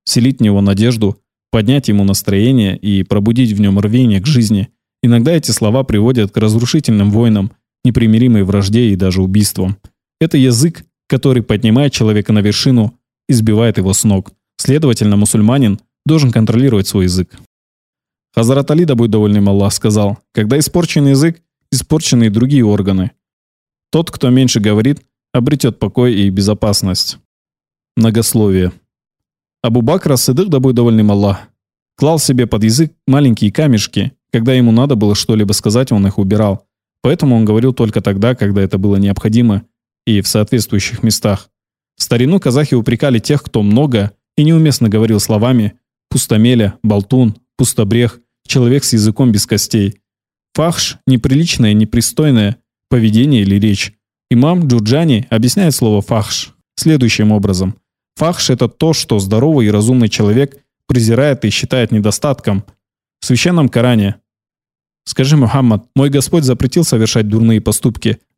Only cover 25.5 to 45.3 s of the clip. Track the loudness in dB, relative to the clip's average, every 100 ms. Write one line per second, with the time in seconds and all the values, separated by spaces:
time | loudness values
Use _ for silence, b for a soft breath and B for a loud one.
25.5 | 0 -2 -4 -4 0 0 2 0 0 -2
26.5 | 0 0 0 -2 -4 -6 -12 _ _ _
27.5 | _ _ _ _ -2 0 0 0 0 2
28.5 | 0 -2 -6 _ _ _ _ _ _ _
29.5 | _ -2 0 0 0 0 0 0 0 0
30.5 | 0 0 2 2 2 2 2 0 -2 -8
31.5 | _ _ _ _ -2 0 0 0 0 0
32.5 | 0 0 0 -2 _ -2 2 2 2 -2
33.5 | 0 0 0 -2 -6 -6 -10 _ -4 0
34.5 | 2 2 2 2 0 0 -2 -2 -2 0
35.5 | -2 -2 -2 0 0 0 -2 -2 0 -2
36.5 | -4 _ _ _ _ -4 0 0 0 2
37.5 | 0 0 0 -2 -2 -2 0 0 0 -2
38.5 | 0 -2 -2 0 0 0 -2 0 2 2
39.5 | 0 -6 _ _ _ -4 -2 -2 -2 -2
40.5 | -2 -2 -4 -4 -4 -4 -2 -2 -4 -8
41.5 | _ _ _ _ -10 -4 0 0 0 0
42.5 | -2 0 -2 -2 -2 0 -2 0 -4 -2
43.5 | -2 0 0 0 0 -4 -8 _ -2 2
44.5 | 4 2 0 0 0 2 0 0